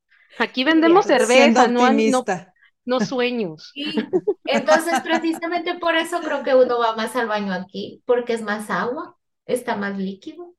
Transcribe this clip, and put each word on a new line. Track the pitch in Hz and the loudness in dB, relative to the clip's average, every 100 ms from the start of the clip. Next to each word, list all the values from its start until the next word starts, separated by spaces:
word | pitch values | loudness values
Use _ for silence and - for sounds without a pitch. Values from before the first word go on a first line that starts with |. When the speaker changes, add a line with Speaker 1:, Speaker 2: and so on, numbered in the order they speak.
| _ _ _ - | _ _ _ -6
Speaker 1:
Aquí | 226 - 262 | -4 -2 2
Speaker 2:
Sí, | |
Speaker 1:
vendemos | 320 330 359 403 | 4 4 4 4
Speaker 2:
ya. | |
Speaker 1:
cerveza, | 277 | 2
Speaker 3:
Siendo | 226 247 240 233 247 | 4 6 6 6 4
Speaker 1:
no | 240 247 | 4 4
an-, | 220 220 | 4 2
no, | 254 247 | 0 -2
Speaker 3:
optimista. | 180 - _ _ _ - | -6 -8 _ _ _ -4
Speaker 1:
no | 254 | -2
sueños. | 196 262 247 240 190 156 - 285 | -2 -2 -2 -2 -6 -8 -16 -12
Speaker 2:
Sí, | 294 - - 370 - 370 - | -8 -6 -2 -2 -2 -6 -2
entonces | 226 - 311 330 262 | -2 2 2 2 -2
precisamente | - 320 320 330 330 349 339 349 | 0 -2 -2 -4 -4 -4 -4 -4
por | 339 330 | -2 -2
eso | 330 349 | -2 -4
creo | 311 285 | -4 -4
que | - 262 | 2 4
uno | 247 240 | 4 2
va | 233 220 | 0 -2
más | 226 247 | -4 -4
al | 233 | -4
baño | 214 202 | -2 -4
aquí, | 185 185 190 202 - - | -6 -8 -12 -12 -8 -2
porque | 247 240 | 0 0
es | 226 | -4
más | 214 214 214 | -4 -6 -4
agua, | 180 226 285 349 - _ _ - | -4 -4 -6 -10 -16 _ _ -6
está | 247 - 208 | -6 -4 -6
más | 202 196 | -6 -6
líquido. | 190 196 - 320 349 | -8 -8 -14 -18 -18